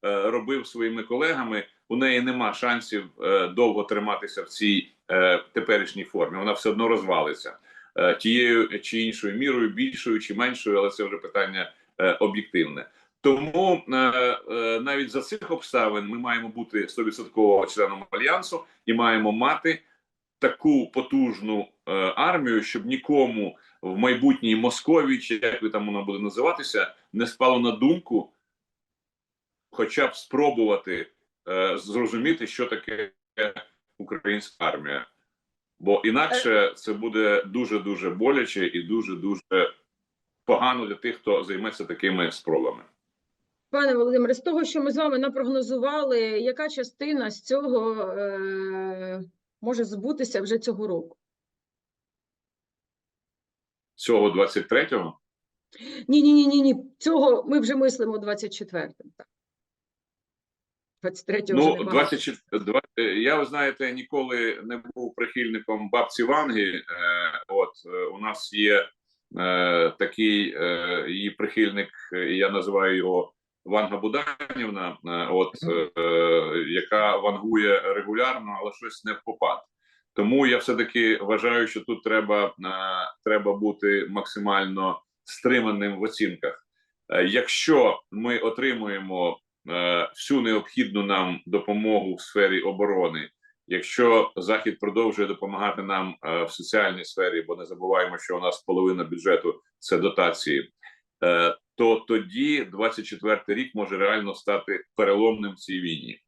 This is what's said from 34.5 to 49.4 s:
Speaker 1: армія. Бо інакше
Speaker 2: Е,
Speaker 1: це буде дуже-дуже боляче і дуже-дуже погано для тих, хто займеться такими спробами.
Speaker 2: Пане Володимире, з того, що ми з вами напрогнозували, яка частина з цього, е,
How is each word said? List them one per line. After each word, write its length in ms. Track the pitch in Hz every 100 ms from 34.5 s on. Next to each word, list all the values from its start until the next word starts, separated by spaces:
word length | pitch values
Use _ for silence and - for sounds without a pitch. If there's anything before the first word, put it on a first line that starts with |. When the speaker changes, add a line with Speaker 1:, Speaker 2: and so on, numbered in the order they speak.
| _ 82
Speaker 1:
армія. 420 | 73 73 71 - _ _ _ _ _ _ _
Бо 220 | 92 101 113
інакше 460 | 120 160 247 123
Speaker 2:
Е, 220 | 107 98 -
Speaker 1:
це 180 | -
буде 500 | 104 113 110 107 101
дуже-дуже 640 | 98 110 117 104 95 92 95
боляче 580 | 90 117 139 117 98 90
і 160 | 87
дуже-дуже 880 | 85 110 95 87 95 95 _ 92 87 - _ _ _ _ _ _ -
погано 400 | 104 123 127 107
для 100 | 101
тих, 200 | 120 113
хто 280 | - 101
займеться 420 | 90 95 107 - 82
такими 460 | 87 95 92 85
спробами. 520 | - - 78 64 - - _ _ _ _ _ _ _ _
Speaker 2:
Пане 240 | 285 277 247
Володимире, 380 | 240 254 240
з 60 | 254
того, 260 | - 330 330
що 160 | 311
ми 100 | 277
з 60 | 262
вами 220 | 302 262
напрогнозували, 1000 | 269 269 254 269 247 254 262 302 277 240
яка 500 | 220 214 240 254 302
частина 600 | 302 247 _ 294 294 220
з 100 | 214
цього, 600 | - 269 285 247 226 220 190
е, 1120 | 190 202 196 190 190 190 190 190 185 185 185 185 _